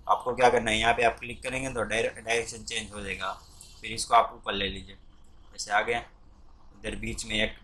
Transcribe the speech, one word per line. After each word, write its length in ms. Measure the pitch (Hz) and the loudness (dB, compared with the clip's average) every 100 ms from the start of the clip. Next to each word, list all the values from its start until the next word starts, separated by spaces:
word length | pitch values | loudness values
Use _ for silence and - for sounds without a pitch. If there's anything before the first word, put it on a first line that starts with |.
| - | 0
आपको 260 | 104 127 | 0 0
क्या 140 | 117 123 | 4 6
करना 200 | 120 113 | 6 2
है, 80 | 110 | 2
यहाँ 160 | 113 | 4
पे 80 | 120 | 4
आप 160 | 117 - | 4 2
click 240 | 120 117 | -8 -8
करेंगे 260 | 131 131 131 | -6 -4 -4
तो 140 | 123 | -2
डायरे-, 320 | 104 110 123 | 0 0 0
direction 480 | - 113 117 113 113 | -2 -2 -2 -2 -8
change 280 | 107 113 104 | -8 -6 -6
हो 80 | 104 | -8
जाएगा। 320 | 98 95 95 92 - - - - | -8 -6 -6 -6 -12 -20 -20 -12
फिर 120 | 110 | -8
इसको 220 | 110 - | -6 4
आप 180 | 120 113 | 6 6
ऊपर 180 | 117 107 | 0 -4
ले 160 | 101 98 | -2 -2
लीजिए, 280 | 95 95 - - - - - - | -4 -12 -18 -20 -20 -20 -20 -16
ऐसे 180 | - - | -10 0
आ 80 | 104 | 2
गया। 180 | 113 117 | 2 -2
इधर 960 | - - - - - - - - 107 101 | -4 -16 -20 -20 -20 -20 -20 -12 -8 -6
बीच 300 | 110 113 113 | -6 -6 -2
में 80 | |
एक 240 | 107 107 - | 0 0 -2